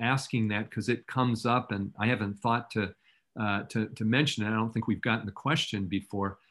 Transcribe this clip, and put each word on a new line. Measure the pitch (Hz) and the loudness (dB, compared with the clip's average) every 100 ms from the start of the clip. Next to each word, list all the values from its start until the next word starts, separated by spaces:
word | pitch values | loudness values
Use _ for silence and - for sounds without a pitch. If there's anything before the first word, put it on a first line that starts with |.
asking | 117 135 - 120 107 | 0 0 0 0 2
that | 104 113 | 0 -2
'cause | 113 110 | -4 -2
it | 117 - | -2 -2
comes | 131 123 113 120 | 0 0 2 2
up | 123 - | 2 0
and | 101 98 - | -4 -4 0
I | 110 | 2
haven't | 120 101 101 | 2 0 -2
thought | 113 120 - | 0 0 0
to, | 110 92 - _ _ _ - | -2 -2 -4 _ _ _ -4
uh, | 107 101 - | 0 0 -2
to, | 113 107 | -2 -2
to | - | 0
mention | 110 127 147 - | 2 4 2 0
it. | 107 | 0
I | 110 | 0
don't | 113 | 0
think | 113 110 | 0 0
we've | 98 | 0
gotten | 123 110 104 | 0 0 -2
the | |
question | - 139 165 - 104 92 | -4 0 0 0 -2 -2
before, | 98 - 101 98 95 _ | -2 -2 -4 -4 -4 _